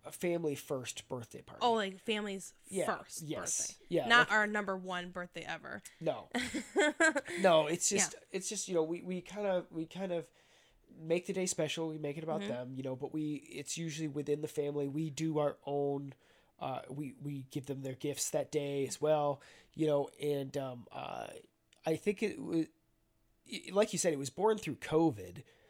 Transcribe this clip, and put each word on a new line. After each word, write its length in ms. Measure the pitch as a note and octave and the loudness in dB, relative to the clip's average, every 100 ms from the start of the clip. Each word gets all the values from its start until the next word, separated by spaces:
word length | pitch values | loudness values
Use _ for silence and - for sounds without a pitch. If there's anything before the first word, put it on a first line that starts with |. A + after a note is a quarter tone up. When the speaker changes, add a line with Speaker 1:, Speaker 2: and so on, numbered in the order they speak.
| - | -14
Speaker 1:
a 60 | |
family 420 | - F3+ E3+ D#3+ | -4 0 2 0
first 540 | C3+ - C#3 A#2+ - - | -2 -4 -4 -4 -10 -8
birthday 340 | C3 - - | -8 -8 -14
party. 160 | - - | -16 0
Speaker 2:
Oh, 120 | A#3+ | 2
like, 260 | A3+ G3 F#3+ | 4 0 -4
family's 560 | - G#3+ G#3 G3 - - - | -2 -2 -2 -6 -10 -18 -6
Speaker 1:
Yeah, 280 | F#3+ D#3+ - | -2 0 -2
Speaker 2:
first 240 | - - | -6 -10
Speaker 1:
yes. 440 | D#3 D#3 - - - | -6 -6 -2 -2 -4
Speaker 2:
birthday. 80 | - - | -8 0
Speaker 1:
Yeah, 180 | E3+ A3 | 0 8
Speaker 2:
Not 200 | A#3 A#3+ | 8 8
Speaker 1:
like 40 | G#3+ | 4
Speaker 2:
our 80 | G#3 | 4
number 300 | G#3 G3 F#3+ | 0 -2 -4
one 340 | F#3 F3+ F3+ | -4 -6 -6
birthday 340 | F3+ F3+ E3+ - | -8 -10 -10 -8
ever. 340 | D#3+ - G3 - - | -8 -8 -12 -14 -4
Speaker 1:
No. 280 | D#3+ A#2+ - | -2 -2 -4
Speaker 2:
<laughs> 1040 | B3 B3 D4 - - G4+ - E4 D4 - F4 | -4 -2 -6 -2 2 2 6 4 4 -4 4
Speaker 1:
No, 260 | F#3+ D#3+ D3+ | 8 8 6
it's 240 | F3 - | 2 2
Speaker 2:
Yeah. 60 | G3 | 2
Speaker 1:
just, 160 | - - - | 2 -2 -8
it's 160 | F#3+ F#3 | -6 -4
just, 200 | G#3 - | -6 0
you 60 | |
know, 80 | E3+ | 0
we, 200 | D#3+ F3 | 2 -2
we 180 | F3+ F#3 | -4 -6
kinda, 440 | - G3+ G#3 F3+ - | -6 -4 0 0 -2
we 140 | E3 D#3+ | -8 -8
kind 260 | F3+ F#3+ | -6 -4
of 120 | E3+ D#3+ _ _ _ _ _ _ - | -4 -6 _ _ _ _ _ _ -14
make 280 | D#3+ F3 F3 | 0 0 0
the 60 | |
day 140 | F#3+ F3+ | -2 0
special. 420 | - D#3+ - D#3+ | 0 0 0 -4
We 100 | D#3 | -4
make 180 | D3 D3 | -4 -4
it 80 | |
about 160 | D#3+ D#3 | -4 -4
Speaker 2:
Mm-hmm. 80 | G3+ | -2
Speaker 1:
them, 220 | A#2+ B2+ | -4 -6
you 80 | C3 | -6
know, 140 | C3 B2+ | -6 -4
but 160 | C#3 | -4
we, 220 | D#3 D3+ D3 - | -2 -2 -4 -8
it's 260 | - C#3+ E3 | -10 -6 -4
usually 320 | E3 D3+ D#3 | -4 -4 -4
within 320 | C#3+ C#3+ D3 | -2 0 0
the 80 | D#3 | 0
family. 400 | - C#3+ D3 C#3+ | -2 -2 0 -2
We 220 | C#3+ D#3+ | -2 -4
do 280 | C3+ D#3+ D3 | -2 0 2
our 180 | D3 - - | 2 0 -2
own 480 | C#3+ C#3+ C#3+ C#3 - _ _ _ _ | 0 2 0 -4 -14 _ _ _ _
uh, 200 | C3+ B2+ - | -6 -6 -6
we, 240 | C#3 C#3+ - | -8 -8 -8
we 240 | C#3+ C#3 C3 | -8 -6 -6
give 160 | D3+ C3 | -8 -6
them 160 | C3+ | -6
their 120 | C3+ | -6
gifts 360 | B2+ D3 - - | -4 -4 -2 0
that 200 | D3+ C#3 | 0 0
day 340 | D3+ C#3+ C#3+ C3+ | 0 0 0 0
as 140 | - | 0
well, 400 | D3+ D3+ D3 C#3 - - _ | 4 6 4 0 -8 -20 _
you 120 | - D#3 | 0 4
know, 220 | C#3+ C#3 - | 4 2 -2
and, 340 | D3 C#3+ C3+ C#3 | 0 0 -2 -4
um, 300 | C3 B2 - | -4 -8 -12
uh, 340 | - - - - - - _ _ _ D#3+ | -8 -6 -6 -6 -10 -18 _ _ _ 0
I 100 | D#3+ | 2
think 260 | G#3 G3 | 2 0
it 180 | G#3+ - | -2 -2
wa-, 240 | - E3 D#3 _ _ _ _ _ _ _ - | 0 0 0 _ _ _ _ _ _ _ -10
y-, 100 | A3 - | -10 0
like 200 | F#3+ A3 | 2 2
you 60 | F3+ | 4
said, 140 | F#3 | 2
it 60 | C#3+ | 2
was 120 | C3+ | -4
born 280 | - G#3+ G#3+ | 2 2 2
through 180 | - C3 | -2 -6
covid, 680 | - D#3 E3 G2+ F2+ F2+ - _ | 2 6 6 4 -10 -14 -18 _